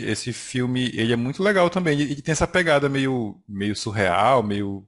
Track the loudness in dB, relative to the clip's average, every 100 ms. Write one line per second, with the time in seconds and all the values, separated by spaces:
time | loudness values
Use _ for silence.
0 | -2 -4 -6 -10 -6 -4 -2 -2 -2 0
1 | 0 0 -2 -2 0 2 2 2 0 0
2 | 0 -4 -4 -2 0 0 2 2 2 0
3 | 0 0 -4 -8 -12 -4 -4 -4 -4 0
4 | 2 4 4 4 2 -2 -4 -8